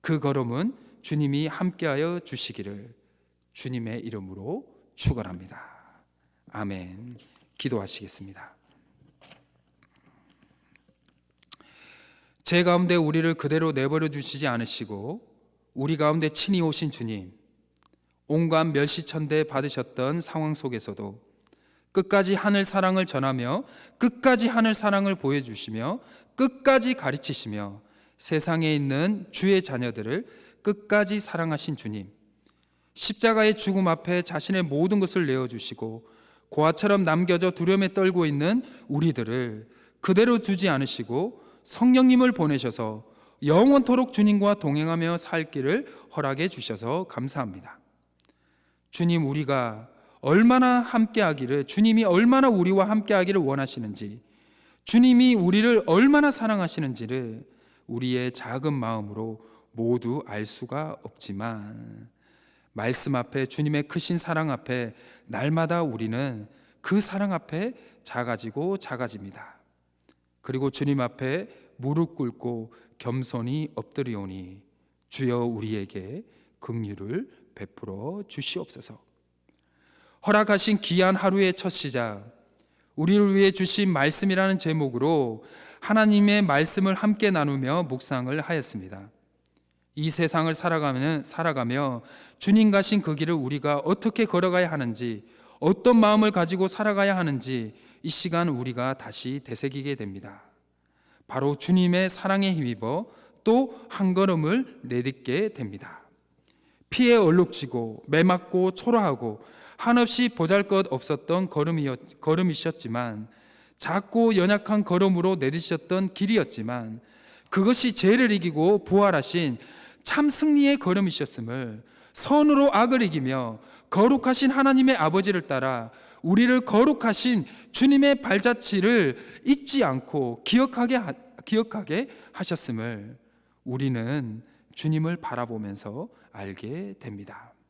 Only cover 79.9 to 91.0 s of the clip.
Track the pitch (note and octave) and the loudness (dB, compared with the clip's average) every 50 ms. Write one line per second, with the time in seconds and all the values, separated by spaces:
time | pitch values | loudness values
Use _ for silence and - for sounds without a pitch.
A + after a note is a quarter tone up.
79.9 | _ _ _ _ _ _ - - G3+ G#3 G#3+ G#3 G#3 G3 - A3 G#3+ G3 - - | _ _ _ _ _ _ 0 2 4 4 4 4 2 2 4 2 0 0 0 0
80.9 | E3+ F3+ F#3 F#3 F#3+ F#3 - G3 F#3+ G3 G3 F#3 F3+ - - F#3+ - - - C#3+ | 2 2 4 4 2 2 0 0 2 2 2 0 0 -2 -4 -2 -2 -2 -2 -2
81.9 | B2 B2 A#2+ A2+ G#2 G2+ G#2 A#2 _ _ _ _ _ _ _ _ _ _ _ _ | -4 -4 -4 -4 -8 -10 -14 -20 _ _ _ _ _ _ _ _ _ _ _ _
82.9 | _ - D#3 E3+ G3 G#3 G#3 G3 G3 G3 G3 F#3+ F#3+ - F#3 F3 - - G3+ F#3+ | _ -4 0 4 4 4 4 4 6 6 4 4 4 2 0 0 2 2 2 0
83.9 | F3 C#3 C#3 D3+ D#3 - - G3 F#3 F#3 F#3+ F#3+ F#3+ F3+ - E3 D#3 D#3+ D3 C3+ | 2 2 2 2 2 2 2 2 2 2 2 0 0 0 -2 -2 -2 -2 -2 -2
84.9 | A#2+ A#2+ C3 D#3 E3 D3+ C3+ A#2 A2 G#2+ - - - - - - - - - - | -2 -2 0 2 2 2 0 -2 -4 -10 -14 -20 -20 -20 -20 -20 -20 -14 -4 0
85.9 | G#3+ A3 G#3+ G#3+ G#3 G#3 G3+ G#3 G3+ G#3 G#3 E3 C#3 C#3+ D#3 D#3+ - G3+ F#3+ G3 | 2 4 4 6 6 6 6 6 4 4 2 4 4 2 4 2 2 2 2 0
86.9 | F#3+ - - G#3+ G#3 - G#3+ G3+ F#3 E3 D3+ D3+ C#3 C#3 C3 B2+ C#3+ F3 F3 C#3 | 0 0 0 0 0 2 2 0 2 2 0 0 -2 -2 -2 -2 -2 -2 -2 -4
87.9 | B2+ B2+ - - C#3+ B2+ B2 B2+ C#3 D#3 D3 - E3+ D#3 B2+ - - G#2+ F#2+ F#2 | -6 -8 -6 -6 -4 -4 -4 -4 -4 -6 -4 -4 -4 -4 -4 -4 -6 -8 -12 -12
88.9 | G2 G2 G2 G#2+ _ _ _ _ _ _ _ _ _ _ _ _ _ _ _ _ | -16 -16 -18 -20 _ _ _ _ _ _ _ _ _ _ _ _ _ _ _ _
89.9 | _ D#3 D3+ D#3+ D3+ - E3+ D#3 - E3 D#3 E3 D#3+ - - F3 E3 D#3+ D3+ C#3+ | _ -6 -2 -2 0 0 0 0 0 0 0 0 -2 -2 -2 -2 -2 0 -2 -2
90.9 | C3 B2+ | -2 -2